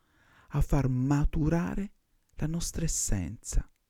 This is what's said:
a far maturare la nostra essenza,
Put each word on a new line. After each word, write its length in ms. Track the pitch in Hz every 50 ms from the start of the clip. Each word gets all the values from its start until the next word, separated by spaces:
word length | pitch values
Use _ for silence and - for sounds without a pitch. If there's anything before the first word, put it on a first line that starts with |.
| _ _ _ _ _ _ _ - _ -
a 120 | - 147
far 260 | 139 - - 143 131 131
maturare 1080 | 131 123 127 139 143 143 147 - - 165 147 151 165 170 175 180 - 208 196 208 - _ _ _ _ _ _ _ _
la 120 | - - 151
nostra 360 | 160 170 170 - - - 160
essenza, 840 | 156 - - - - - 95 87 67 - - - - - - - - _ _ _